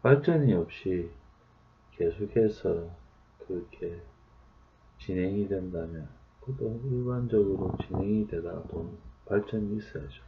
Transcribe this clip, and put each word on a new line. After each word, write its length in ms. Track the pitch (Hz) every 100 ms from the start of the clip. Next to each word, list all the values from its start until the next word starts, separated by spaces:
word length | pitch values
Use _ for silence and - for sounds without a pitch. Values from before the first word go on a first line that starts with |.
발전이 500 | 123 143 160 165 135
없이 580 | 90 82 - 95 90 85 - - _ _ _ _ _ _
계속해서 1000 | - 85 92 104 117 110 - 92 85 85 - - _ _ _
그렇게 640 | - 90 - - 87 87 - - _ - - - _ _ - -
진행이 480 | - 92 92 101 98
된다면, 600 | 98 90 87 82 82 76 - - _
그것도 380 | - 131 113 117 131
일반적으로 920 | 123 123 123 120 110 101 95 90 - -
진행이 400 | - 101 107 104
되다가 340 | 85 85 - -
또 300 | 87 85 - - - -
발전이 520 | 101 - 110 104 107
있어야죠. 460 | - - 69 -